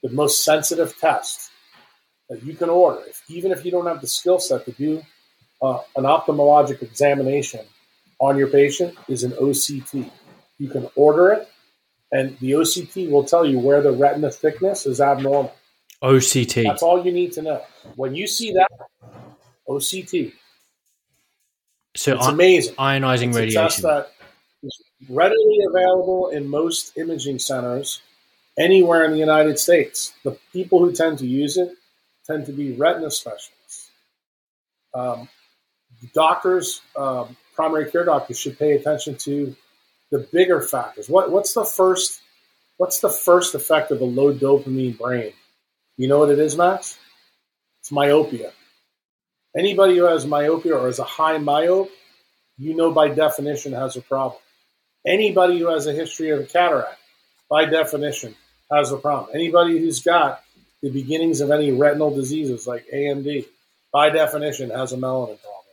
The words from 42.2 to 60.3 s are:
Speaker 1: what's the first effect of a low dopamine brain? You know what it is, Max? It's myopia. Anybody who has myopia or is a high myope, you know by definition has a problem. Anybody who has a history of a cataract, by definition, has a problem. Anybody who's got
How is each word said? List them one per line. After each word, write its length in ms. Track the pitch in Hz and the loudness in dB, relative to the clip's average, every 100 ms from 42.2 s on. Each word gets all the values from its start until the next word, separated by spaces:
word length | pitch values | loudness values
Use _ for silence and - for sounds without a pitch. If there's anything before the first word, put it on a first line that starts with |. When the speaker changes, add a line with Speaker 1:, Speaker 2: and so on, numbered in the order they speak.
| _ _ _ _ _ _ | _ _ _ _ _ _
Speaker 1:
what's 220 | 180 - | -4 -2
the 100 | 196 | -4
first 440 | - - 180 175 | -2 4 4 4
effect 380 | 147 - 156 151 | -6 0 0 0
of 100 | 135 | -2
a 40 | 127 | -2
low 280 | 123 143 | 2 2
dopamine 640 | 131 135 139 139 131 127 113 | 2 2 2 2 -4 -4 -6
brain? 360 | 120 123 110 - _ _ _ _ _ - | -4 -4 -6 -14 _ _ _ _ _ -6
You 120 | 131 | 2
know 100 | 143 | 4
what 120 | 147 | 4
it 100 | 143 | 4
is, 180 | 151 147 | 2 2
Max? 400 | 175 190 - - _ _ _ _ _ _ _ _ | 0 0 -8 -20 _ _ _ _ _ _ _ _
It's 100 | - | -8
myopia. 600 | 143 143 147 151 120 110 _ _ _ _ _ _ _ _ _ _ 156 | 0 4 4 2 -4 -10 _ _ _ _ _ _ _ _ _ _ -2
Anybody 420 | 190 190 196 180 | -2 4 4 6
who 80 | 175 | 4
has 200 | 165 135 | 2 0
myopia 500 | 147 147 165 170 147 | -2 0 0 0 -2
or 120 | 127 | -2
is 120 | 123 | -4
a 40 | |
high 340 | 123 - 156 160 | -10 -2 -2 0
myope, 520 | 143 147 165 185 190 - _ _ _ _ _ _ | 0 0 2 0 -2 -10 _ _ _ _ _ _
you 180 | 143 160 | -8 0
know 160 | 165 | 0
by 180 | 156 151 | 2 2
definition 640 | 139 156 151 143 143 143 | 2 0 0 -6 -6 -8
has 220 | 131 135 127 | -8 -8 -8
a 60 | |
problem. 400 | - 135 131 - _ _ _ _ _ _ - | -6 -4 -4 -8 _ _ _ _ _ _ -2
Anybody 540 | 190 214 185 180 180 | 2 2 4 4 2
who 100 | 170 | 0
has 180 | 160 143 | -2 -2
a 60 | |
history 380 | 147 160 - 160 | -6 -6 -6 -4
of 80 | 147 | -4
a 60 | 135 | -2
cataract, 520 | 175 175 147 - - _ _ _ _ _ | 0 2 0 -4 -12 _ _ _ _ _
by 160 | 151 156 | 0 2
definition, 680 | 160 151 147 147 - 113 - _ _ _ | 2 0 -4 -6 -6 -12 -18 _ _ _
has 200 | 147 139 | 0 0
a 60 | 135 | -2
problem. 360 | 147 139 - | -2 -4 -4
Anybody 460 | 151 165 170 170 165 | -6 2 4 4 2
who's 220 | 165 - | 0 -2
got 420 | - 170 156 | 2 2 2